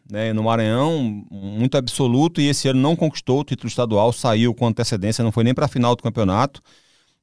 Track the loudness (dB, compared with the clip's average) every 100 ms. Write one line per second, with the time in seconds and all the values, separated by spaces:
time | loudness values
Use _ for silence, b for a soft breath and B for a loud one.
0 | -10 -6 -2 0 0 2 2 0 0 0
1 | -2 -6 -10 -12 -8 -2 0 0 -2 0
2 | 2 2 2 2 0 0 0 2 2 2
3 | -2 -2 -2 -2 -2 -6 -6 -4 0 2
4 | 2 2 0 2 2 2 0 0 -2 -2
5 | -2 0 0 2 2 2 -2 0 0 0
6 | -2 -2 0 2 0 -4 _ b b b
7 | b b